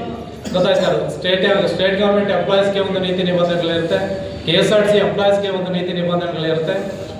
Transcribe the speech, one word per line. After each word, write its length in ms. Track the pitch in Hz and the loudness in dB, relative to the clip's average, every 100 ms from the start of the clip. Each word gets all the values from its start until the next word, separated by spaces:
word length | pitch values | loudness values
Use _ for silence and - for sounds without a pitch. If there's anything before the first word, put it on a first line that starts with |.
| - - - - - | -8 -10 -12 -12 -4
ಗೊತ್ತಾಯ್ತಾ? 560 | 185 196 185 180 156 - | 0 2 2 2 0 -2
ಸ್ಟೇಟ್, 580 | - 180 190 202 196 170 | -4 -2 2 2 2 2
ಸ್ಟೇಟ್ 320 | 165 190 196 | 0 0 2
ಗವರ್ನಮೆಂಟ್ 320 | 202 202 196 | 2 2 2
ಎಂಪ್ಲಾಯೀಸ್‌ಗೆ 480 | 175 196 196 196 196 | 0 2 2 2 0
ಒಂದು 200 | 190 190 | 0 -2
ನೀತಿ 240 | 180 180 | -2 0
ನಿಬಂಧನೆಗಳಿರುತ್ತೆ, 1080 | 180 170 175 170 165 165 165 - - - - - - | 0 2 0 0 0 0 0 0 -2 -6 -8 -6 0
ಕೆ 60 | |
ಎಸ್ 220 | 180 185 | 2 4
ಆರ್ 100 | 214 208 | 4 4
ಟಿ 60 | |
ಸಿ 60 | 208 | 4
ಎಂಪ್ಲಾಯೀಸ್‌ಗೆ 520 | - 202 202 202 196 | 2 2 2 2 0
ಒಂದು 220 | 185 180 | -2 -2
ನೀತಿ 220 | 180 175 | -2 -2
ನಿಬಂಧನೆಗಳಿರುತ್ತೆ. 800 | 175 170 175 175 160 160 160 170 196 196 - - - | -2 -2 -2 -2 -4 -2 -2 -2 -4 -4 -8 -10 -4